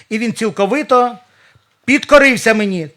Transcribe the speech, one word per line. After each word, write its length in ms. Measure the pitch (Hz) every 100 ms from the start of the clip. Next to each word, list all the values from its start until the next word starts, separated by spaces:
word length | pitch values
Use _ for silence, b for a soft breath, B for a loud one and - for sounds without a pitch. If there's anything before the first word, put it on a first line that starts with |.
| B
і 80 | 214
він 160 | 233
цілковито 840 | - 220 - 196 269 302 254 247 220 b b b b _ _ -
підкорився 680 | 269 - 294 277 240 220
мені, 340 | 220 208 185 151